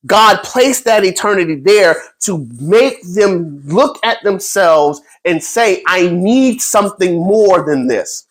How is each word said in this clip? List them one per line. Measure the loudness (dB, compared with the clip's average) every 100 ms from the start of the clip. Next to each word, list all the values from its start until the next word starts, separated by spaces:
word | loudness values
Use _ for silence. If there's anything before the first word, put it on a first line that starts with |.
God | 2 4 4 2
placed | -2 0 0 0 0
that | 2
eternity | 0 -2 -2 -2 -2
there | -2 2 4 4 0 -6 _
to | -8 -6 -10 -12
make | 0 2 2 -2 -8
them | 0 0 0 -6 -12
look | -4 0 0 -2
at | -6 -2
themselves | -4 -4 -4 0 4 4 2 -4 _ _
and | -4 -4
say, | -4 0 0 0 -2
"I | 0 0
need | 0 0 2 2 -2
something | -2 0 -2 -2 -2 -2
more | 0 2 4 2
than | 0 -2 -2
this." | -4 -4 -12 _